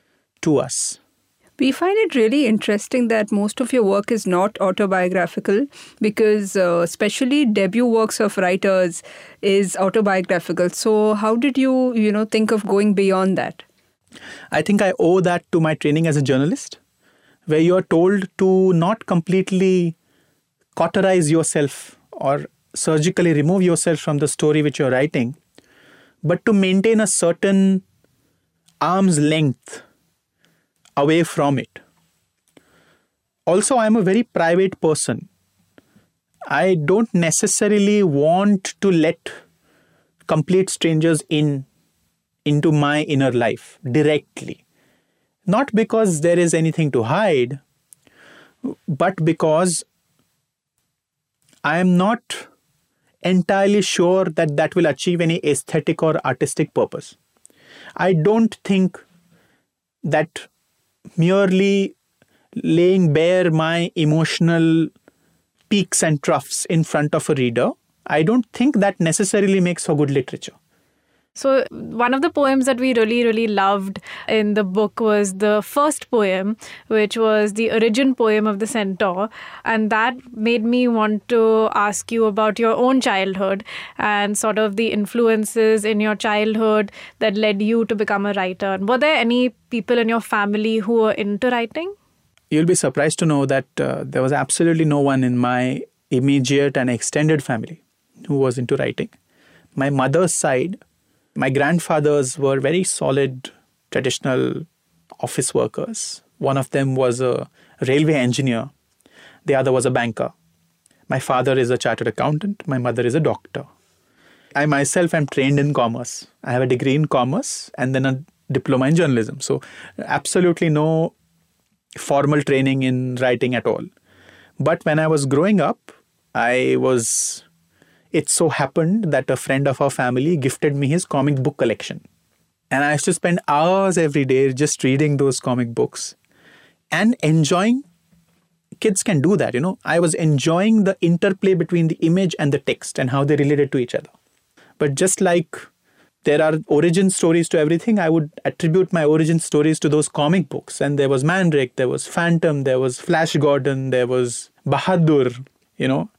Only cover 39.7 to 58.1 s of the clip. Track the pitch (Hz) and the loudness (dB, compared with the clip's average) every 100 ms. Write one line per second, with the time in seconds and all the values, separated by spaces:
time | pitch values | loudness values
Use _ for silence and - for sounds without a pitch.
39.7 | _ _ _ _ _ - 156 151 185 190 | _ _ _ _ _ -2 -2 2 0 0
40.7 | - 170 156 165 156 - 151 151 139 135 | -2 0 2 2 0 -2 0 0 -2 -8
41.7 | _ _ _ _ _ _ _ 147 147 165 | _ _ _ _ _ _ _ -2 0 2
42.7 | 147 143 147 156 139 135 120 117 - - | 2 2 0 0 0 2 2 0 -2 -10
43.7 | - 135 123 151 151 - - - - _ | -12 -2 2 2 0 -4 -14 -14 -16 _
44.7 | _ _ _ _ _ _ _ - 208 277 | _ _ _ _ _ _ _ -2 0 0
45.7 | 214 220 226 214 160 165 175 170 160 160 | 0 0 2 0 2 2 2 2 2 0
46.7 | 156 151 123 113 165 214 139 123 139 _ | 0 0 0 0 0 2 2 0 -6 _
47.7 | _ _ - _ _ - - _ _ 254 | _ _ -20 _ _ -20 -20 _ _ -12
48.7 | - - 139 170 190 160 160 160 156 185 | -10 -8 -2 -2 0 -2 0 0 2 0
49.7 | 160 - _ _ _ _ _ _ _ _ | -4 -10 _ _ _ _ _ _ _ _
50.7 | _ _ _ _ _ _ _ _ _ 143 | _ _ _ _ _ _ _ _ _ -2
51.7 | 165 185 175 190 233 - - - _ _ | 2 2 2 2 -2 -6 -16 -16 _ _
52.7 | _ _ _ _ _ 175 185 170 196 202 | _ _ _ _ _ 0 2 2 2 4
53.7 | 208 185 - 175 185 180 156 160 147 156 | 2 0 0 2 2 0 -2 0 0 0
54.7 | 180 165 139 - 170 165 165 147 135 - | 2 0 0 -2 0 0 0 -2 -2 -2
55.7 | 160 151 160 160 151 131 127 139 - 160 | -2 -2 0 0 0 -2 -4 -4 -2 -2
56.7 | - 104 - - - _ _ _ _ _ | -2 -2 -4 -14 -20 _ _ _ _ _
57.7 | - - - 185 | -20 -16 -2 0